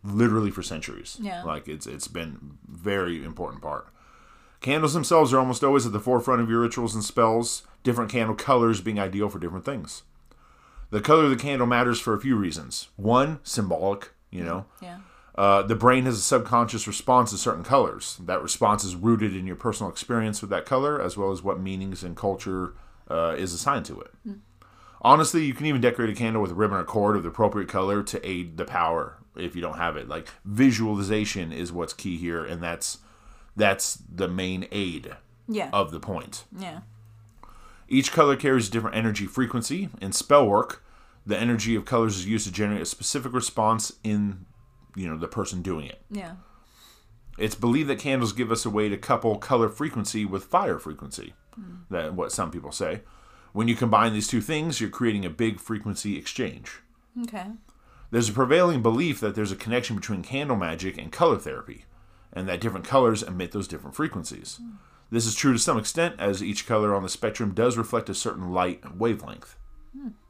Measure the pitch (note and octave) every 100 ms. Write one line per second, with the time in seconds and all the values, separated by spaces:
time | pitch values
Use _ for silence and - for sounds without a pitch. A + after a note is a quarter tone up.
0 | G2+ G2+ A#2+ A2 G#2 F#2+ F2 D#2+ - G1+
1 | - - G#3 F3+ F2 D2+ - D2+ - D2+
2 | - E2+ E2 C2+ C#2+ C#2+ - E2+ F#2+ G2
3 | F2+ E2 C#2+ - D#2 C#2 D#2 C#2+ - _
4 | - - - - _ _ - D3 D#3 E3
5 | C#3 E3 C#3+ C3 B2+ A#2+ C#3+ C#3 A#2+ G2+
6 | B2 B2 A#2+ A#2+ A2+ A#2 A#2 B2 A#2 A2
7 | G#2 - A2+ A2+ A#2 - - - - A#2+
8 | A2 A#2+ A2+ G#2+ - B2+ A#2 G#2 F#2 G#2
9 | F#2+ G2 G#2 F#2+ E2+ F2+ E2+ C3+ D2 -
10 | _ _ - - _ _ _ - - G#2
11 | G#2 D#3+ D3 B2 C#3+ C#3 A#2+ A#2+ B2 A#2
12 | - G#2 C#3 A#2 F#2 D#2+ C2 - - -
13 | G2+ B2 C#3+ D#3 - - G2 E2 F#2+ G2+
14 | - _ _ - E2+ F2+ G#2+ _ F3+ F3
15 | - - - - G3+ G3 G3 A2 B2 B2+
16 | B2+ A2 - C3 - A#2+ A2+ A2+ G#2+ G2
17 | - B2+ A2+ G2 B2 F#2 G2+ C3+ F#2 G1+
18 | - - F2 F#2 D#2+ - A2 G#2 F#2+ F2
19 | G#2+ A2+ G#2 F#2 F#2 F2 A#2 G2 G2 -
20 | - A#2 A2 G#2 G2 F#2+ - C3 C#3+ D3+
21 | F2+ F#2 G2 F#2+ F#2+ F#2 F#2+ F#2+ F#2+ F#2
22 | F2+ E2+ G2+ F#2+ - F#2 F2+ - - -
23 | - E2 E2 D2+ F#2 F2 - C#3 - -
24 | - - - - - _ - - - -
25 | - D3 D#3+ E3 D3+ B2 D3+ C3+ A#2+ A#2
26 | A2+ G#2+ A2+ A2+ F#2+ E2+ G#2+ G2 E2 A2
27 | G2+ G#2 E2+ E2 G#2+ G#2+ F2+ G2+ F#2+ G#2
28 | G2+ G#2 F#2 F2+ F2 D#2+ F2 F2 E2 E2
29 | - - - - F2 F2 E2+ E2+ E2+ D2
30 | A#1+ E2 - - G2+ G#2 C3+ G#2+ A2 G#2
31 | F#2+ G#2+ G#2 G2+ E2 D#2+ F2 F2 E2+ -
32 | G2 E2 E2+ E2+ D#2 E2+ E2+ E2+ - -
33 | - - - - - - G#2 F#2+ - -
34 | - E2+ F#2 F2+ F#2 F#2 - G2+ F#2+ E2
35 | - - - _ - G#3+ D3+ G3+ F3 D#3+
36 | - F2 - - - F#3 F#3+ E3 - -
37 | - - - - - - - - - C3
38 | C3 - D3 C3+ C#3+ C3 G#2 A2+ A2 A2
39 | A2+ G#2 G2+ - A#2+ A#2+ A#2 C#3+ G3 -
40 | F#2+ - - D3 A#2 G2+ C3+ - - -
41 | - _ - G2 A#2 A#2 G#2+ A2 - B2
42 | A2+ F#2+ F#2 A2+ G2+ F2 G#2 G#2 E2 -
43 | - D3 B2 B2 A#2+ - G#2+ A2 - -
44 | A2 G#2 G2+ F#2+ - - - _ - -
45 | F2 D#2 E2 - F#2+ F#2 F2+ E2 C#2+ -
46 | - G#3 F3 F3+ - - _ _ - -
47 | _ - - - G#2+ - A#2+ C3+ D3 C3+
48 | C#3+ C3+ A#2 G#2 A#2 A2+ A#2 G#2 G#2+ G2+
49 | - A#2+ A#2 G#2+ - B2 A2 - G#2+ A#2
50 | G2+ A2 G2+ G2 - F3+ D#3+ D#2+ - D2+
51 | C#2 - - - _ - F#3 F3+ F3 F#2
52 | D#2 F2+ D2+ - F2 D#2+ C#2 - F2+ G2+
53 | - - - - - G2+ A#2 A2 A#2+ G#2+
54 | A2+ G#2+ G2+ A#2+ A2 D3+ D#3+ C3+ A2 -
55 | A#2+ G#2 F#2 D#2 A2+ G#2 - A2 G#2+ F#2+
56 | G#2 G2 - - G#2+ C2+ - - _ _
57 | _ B3 A#3 G#3+ F#3+ A3+ - _ _ -
58 | - A#2 A2 G#2 B2+ D#3 F3+ D3 A2+ A2+
59 | C3+ C3+ G#2+ G2+ G#2 G2 A2 A#2+ A#2+ G#2+
60 | - G2 D#2+ C3+ C#3+ A2+ F2 E2 F#2+ -
61 | D#2+ - E3+ A2+ - B1+ - - - -
62 | - - - - F#2+ F2+ A2+ F#2+ - C3+
63 | A#2+ G#2+ - F2+ F2 G#2 G2 D#2 C#2 C2+
64 | D3+ - - - - - A#3+ G#3 - -
65 | _ A2+ A2 G2 C#3 A#2 - B2 G#2 E3
66 | E3+ - F#2 F#2+ G2+ G#2 - A2 G#2+ G2+
67 | F#2 - A2 G#2+ G#2+ F#2+ A#2+ A2+ G#2+ A#2
68 | - F#2+ A2+ - F2+ F2+ F2+ - - F2+
69 | A#2 G#2+ - - - - - - - C4
70 | C4 G3+